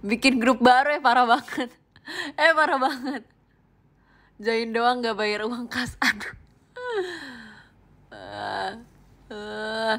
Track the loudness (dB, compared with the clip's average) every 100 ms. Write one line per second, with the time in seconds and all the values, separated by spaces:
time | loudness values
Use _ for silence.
0 | -2 2 2 4 2 6 6 6 6 2
1 | 4 4 6 4 0 -8 -8 _ _ _
2 | -14 -10 -8 2 4 4 4 2 0 -2
3 | -8 -8 -12 _ _ _ _ _ _ _
4 | _ _ _ _ -2 0 0 0 2 2
5 | -2 -2 -2 -2 -4 -6 -6 -6 -6 -2
6 | 0 0 -6 -16 -20 _ _ -12 -6 -6
7 | -6 -8 -14 -16 -18 -20 -20 _ _ _
8 | _ -20 -14 -8 -6 -6 -6 -10 -20 _
9 | _ _ _ -14 -12 -10 -8 -4 -2